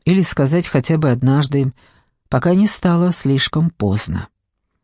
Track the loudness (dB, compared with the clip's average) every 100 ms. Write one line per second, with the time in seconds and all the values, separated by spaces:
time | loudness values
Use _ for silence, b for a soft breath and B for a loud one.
0 | 0 0 0 0 0 0 0 -2 0 0
1 | 0 2 2 2 0 -2 -2 b b b
2 | b b _ -2 2 2 2 0 0 2
3 | 0 0 -2 0 -2 -2 -2 -2 -2 -2
4 | -4 -8 -8 _ _ _ _ _